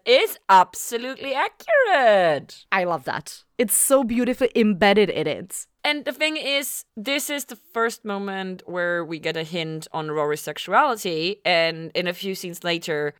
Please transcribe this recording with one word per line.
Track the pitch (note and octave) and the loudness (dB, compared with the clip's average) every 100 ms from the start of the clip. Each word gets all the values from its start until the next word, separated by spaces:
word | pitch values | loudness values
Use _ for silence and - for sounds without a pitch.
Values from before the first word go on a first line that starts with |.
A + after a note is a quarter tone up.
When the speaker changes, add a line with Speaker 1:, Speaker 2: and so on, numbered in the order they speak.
| A3 | 4
Speaker 1:
is | C4 A4 - - | 4 4 -4 6
absolutely | F#3+ F3+ - - A#3 B3+ C4+ C#4 | 6 6 0 -6 -6 -6 -8 -4
accurate. | C4+ G4+ _ - D5 A4+ D4 A#3 G3 E3+ D3 - - - | -2 -2 _ 2 4 4 6 6 6 4 2 -4 -20 -4
Speaker 2:
I | F#3+ | -2
love | F3+ D#3+ - | 0 -4 -4
that. | - - - _ - | -6 -8 -18 _ -4
It's | A#3+ | 0
so | - - C4+ | 2 4 4
beautifully | A3+ A#3 A#3+ B3 C4 | 2 0 -2 0 0
embedded | A#3+ G#3+ F3 G3+ G#3 F#3+ | 2 2 4 4 4 2
in | - D#3 | 0 -4
it. | G2 F#3 - - _ | -6 -10 -14 -14 _
Speaker 1:
And | D4 D4 | -4 -4
the | D4 | -6
thing | C#4 D#4 D#4 | -2 -2 -2
is, | C4+ C#4 C#4+ - - A3 | -4 -4 -4 -10 -14 -10
this | G#3 C#4+ - | -4 -4 -2
is | C#4+ - | -6 -8
the | A#3 | -18
first | _ A#3 A#3 A3+ | _ -2 -2 -2
moment | G#3 G3 G3+ F#3+ F#3+ F#3 - | -8 -6 -6 -6 -8 -10 -8
where | F3 F3 F3 | -4 -2 -2
we | D#3+ D#3+ | -4 -6
get | D#3+ D#3+ | -6 -6
a | |
hint | D#3+ F3 D#3+ D#3 - | -6 -6 -6 -8 -8
on | D#3 D#3 | -8 -4
Rory's | D3+ D3 D3+ | -2 -2 -2
sexuality, | D#3 - - A3 D4 A3 F#3 D#3+ E3+ G3+ | -6 -10 0 2 2 0 -4 -2 -4 -2
and | - E3+ E3 D#3+ E3 | 0 2 2 -2 -6
in | - F3 | -4 -4
a | |
few | F3+ G3 | -6 -8
scenes | F#3+ F3+ E3+ | -8 -10 -8
later, | F3 E3+ E3+ D3+ D3 | -4 -4 -2 -4 -4